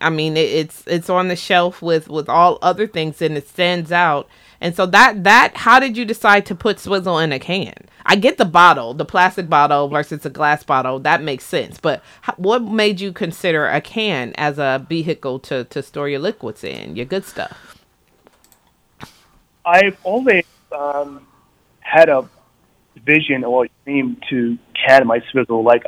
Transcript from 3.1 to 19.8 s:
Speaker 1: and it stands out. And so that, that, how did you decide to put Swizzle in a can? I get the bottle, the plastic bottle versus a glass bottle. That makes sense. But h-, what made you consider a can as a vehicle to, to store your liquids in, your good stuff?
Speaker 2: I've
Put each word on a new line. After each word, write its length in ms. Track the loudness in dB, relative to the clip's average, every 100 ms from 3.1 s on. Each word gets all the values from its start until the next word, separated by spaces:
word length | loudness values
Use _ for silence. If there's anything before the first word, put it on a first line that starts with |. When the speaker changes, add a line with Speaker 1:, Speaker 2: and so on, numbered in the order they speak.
| -4
Speaker 1:
and 120 | -4 -4
it 100 | -8
stands 420 | -4 -2 -2 -2
out. 380 | 0 2 0 -6 _ _ -10
And 160 | -6 -2
so 80 |
that, 400 | 2 6 4 4
that, 320 | 4 6 4 0
how 240 | 4 4
did 160 | 4 -4
you 80 |
decide 400 | -8 -2 2 2 2
to 80 |
put 240 | -4 -4 -4
Swizzle 400 | -4 -4 -2 -2
in 140 | -2
a 60 | -4
can? 340 | -6 -6 -8 -12 -20 _
I 120 | 0 2
get 200 | 2 2
the 80 |
bottle, 480 | 2 6 6 6 0
the 140 | -8 -4
plastic 420 | 2 2 0 0
bottle 400 | 2 4 2 0
versus 380 | -4 -6 -8 -10
a 40 |
glass 320 | -2 0 0
bottle. 360 | 0 -2 -2 -4
That 220 | -2 -2
makes 220 | -2 -10 -6
sense. 320 | -6 -6 -6
But 220 | -6 -6 -8 -16 -12
h-, 60 | -6
what 260 | -2 -2
made 380 | -2 -2 0 -2
you 100 | -8
consider 560 | -8 -8 -6 -2 -2 0
a 120 | -2
can 540 | -4 -6 -4 -4 -8 -6
as 220 | -6 -4
a 260 | -4 -4 -4
vehicle 520 | -6 -6 -8 -8 -10
to, 240 | -8 -8
to 180 | -8 -10
store 280 | -12 -8 -6
your 80 | -6
liquids 440 | -6 -8 -12 -12
in, 320 | -12 -12 -12
your 120 | -12 -8
good 180 | -8
stuff? 540 | -8 -12 -12 -14 -20 -20 _ _ _ _ _ _ _ _ _ _ _ _ -20 _ _ _ _ _
Speaker 2:
I've 340 | 2 4